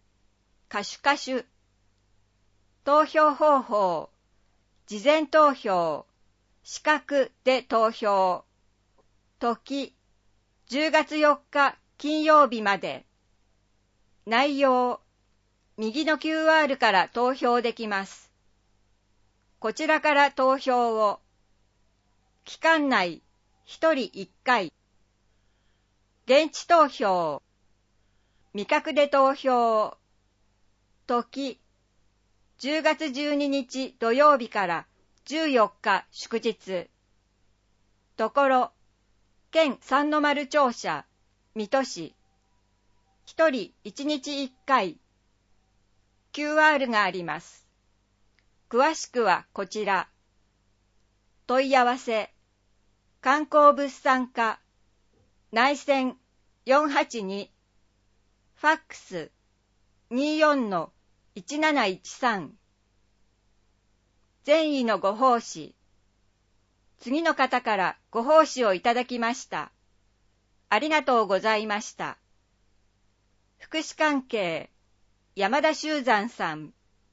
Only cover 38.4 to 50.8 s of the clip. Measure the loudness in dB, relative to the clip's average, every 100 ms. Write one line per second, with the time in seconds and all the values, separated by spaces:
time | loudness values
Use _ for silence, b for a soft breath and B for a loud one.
38.4 | 2 2 0 _ _ _ _ _ _ _
39.4 | _ 0 0 -2 -2 0 0 0 0 0
40.4 | 0 2 2 0 -6 -6 -10 _ _ _
41.4 | _ -10 -2 -2 -2 -8 -14 _ _ _
42.4 | _ _ _ _ _ _ _ _ -14 0
43.4 | 0 0 -8 _ -18 -8 -6 -6 -6 -8
44.4 | -8 _ -2 0 -2 -8 _ _ _ _
45.4 | _ _ _ _ _ _ _ _ _ -8
46.4 | -2 2 4 2 0 0 -2 -4 -8 -10
47.4 | -12 -20 _ _ _ _ _ _ _ _
48.4 | _ _ -6 0 0 0 -6 -2 0 0
49.4 | -4 -12 -10 -6 -2 -2 -4 _ _ _
50.4 | _ _ _ _